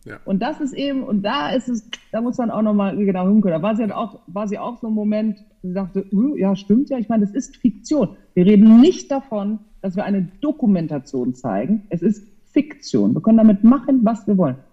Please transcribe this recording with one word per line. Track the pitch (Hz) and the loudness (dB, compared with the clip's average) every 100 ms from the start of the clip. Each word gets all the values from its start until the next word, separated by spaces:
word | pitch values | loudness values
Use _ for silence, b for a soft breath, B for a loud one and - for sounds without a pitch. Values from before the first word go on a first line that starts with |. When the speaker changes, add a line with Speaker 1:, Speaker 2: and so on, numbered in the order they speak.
Speaker 1:
Ja. | 117 110 | -20 -18
Speaker 2:
Und | - 196 | -6 -4
das | 247 311 | -4 -6
ist | 277 | -8
eben, | - 277 269 | -6 -6 -6
und | - 208 | -4 -4
da | 202 285 294 | -4 -4 -4
ist | 254 247 | -6 -6
es, | 233 - - _ | -8 -10 -20 _
da | 220 | -6
muss | 240 240 | -6 -4
man | 226 | -4
auch | 208 | -2
nochmal | 214 208 196 180 | 0 0 -2 -2
genau | 202 185 185 | -2 0 2
hingucken. | 214 196 | 2 2
Da | 160 | -2
war | 202 220 | -2 -2
sie | |
halt | 220 | -4
auch, | - 214 - - | -6 -10 -12 -14
war | 180 208 | -10 -8
sie | 202 | -8
auch | 160 240 | -10 -12
so | 226 | -6
ein | |
Moment, | 214 214 214 220 208 _ _ | -4 -2 -2 -4 -6 _ _
sie | 185 | -10
sagte, | 180 185 196 196 | -8 -6 -6 -4
"Uh, | 196 269 | -2 -2
ja, | 294 190 196 | 0 -2 -2
stimmt | - 220 285 | 0 0 0
ja." | 262 | -4
Ich | 220 | -2
meine, | 226 | -2
das | 202 | -2
ist | 269 - _ | -4 -10 _
Fiktion. | 240 - - 302 202 - _ | -4 -4 -4 -2 -2 -6 _
Wir | - 180 | 0 4
reden | 202 220 226 | 8 10 10
nicht | 311 - - | 8 4 -4
davon, | 277 - 208 196 214 - - | -8 -6 -6 -6 -8 -12 -12
dass | 196 | -8
wir | 180 | -6
eine | 196 202 170 - | -4 -4 -4 -6
Dokumentation | 294 302 240 180 156 147 - 131 123 123 | -6 -2 0 0 0 -8 -8 -6 -4 -6
zeigen. | 123 98 135 214 - | -6 -4 -2 -4 -4
Es | 175 | -4
ist | 196 208 - _ _ | -2 -4 -8 _ _
Fiktion. | 302 - - - - - | -2 -2 -8 -6 -2 0
Wir | 156 | 0
können | 220 226 | 2 6
damit | 220 196 | 6 6
machen, | 226 277 - 269 | 4 4 2 0
was | 220 233 - | 0 -2 -2
wir | 196 | 0
wollen. | 156 127 _ | 0 -2 _